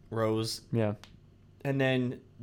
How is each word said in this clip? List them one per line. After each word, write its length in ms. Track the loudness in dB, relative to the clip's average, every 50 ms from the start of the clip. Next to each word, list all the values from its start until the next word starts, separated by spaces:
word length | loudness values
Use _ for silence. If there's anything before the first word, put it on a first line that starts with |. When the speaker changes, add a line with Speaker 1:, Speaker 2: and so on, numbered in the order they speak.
| -14 -6
Speaker 1:
Rose. 500 | -2 0 2 2 2 0 0 -2 -6 -8 -6 -2
Speaker 2:
Yeah. 220 | 0 0 0 0 -2 -4 -10 -18 -20 -20 -20 -20 -20 -20 -20 -20 -16 -8 -4
Speaker 1:
And 160 | -2 0 2
then 400 | 2 2 2 2 0 -2 -4 -8 -12 -20 -20 -14